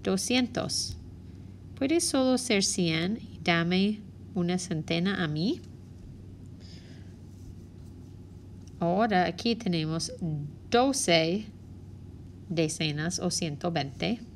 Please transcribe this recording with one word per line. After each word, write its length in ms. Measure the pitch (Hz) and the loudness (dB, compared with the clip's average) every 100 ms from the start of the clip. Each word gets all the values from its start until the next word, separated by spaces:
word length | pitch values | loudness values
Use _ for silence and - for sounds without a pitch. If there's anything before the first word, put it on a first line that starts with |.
doscientos, 920 | - 190 - 247 247 - - - - - - - - - - - - - | 2 0 4 2 2 0 -2 -2 -4 -6 -10 -14 -14 -14 -14 -16 -14 -2
¿puedes 300 | 269 330 - | 2 4 4
solo 320 | 277 254 254 | 4 6 4
ser 240 | - 208 | 4 4
cien 560 | 196 - 170 160 175 226 | 4 4 4 4 2 -2
y 180 | - - | -6 -4
dame 560 | - 170 170 180 202 214 - - - | 4 4 6 4 4 2 -8 -14 -6
una 240 | 185 175 180 | -2 0 0
centena 640 | 180 160 151 170 180 202 | 0 -4 0 2 2 2
a 60 | 160 | 0
mí?" 320 | 151 185 359 - - - - - - - - - - - - - - - - - - - - - - - - - - - - - - - - | 2 0 0 -6 -16 -16 -16 -14 -14 -14 -14 -14 -14 -14 -14 -14 -14 -14 -16 -16 -16 -14 -14 -16 -16 -16 -14 -14 -14 -16 -16 -14 -14 -14 -2
Ahora 460 | 170 185 226 185 175 | 2 4 4 4 4
aquí 320 | 170 233 233 | 2 0 0
tenemos 560 | - 170 156 160 - - 175 151 147 - - | 2 0 2 0 -2 -4 -2 -2 -4 -10 2
doce 760 | 240 262 269 - 165 160 190 214 - - - - - - - - - - | 6 6 4 6 6 6 0 -2 -12 -16 -14 -14 -14 -14 -14 -14 -14 -4
decenas 720 | 165 156 - 160 147 160 - | 2 2 2 0 2 0 0
o 100 | 180 | 0
ciento 400 | - 170 147 175 | 0 -2 -2 0
veinte. 520 | 165 139 - 165 233 - | 0 -2 -2 0 0 -4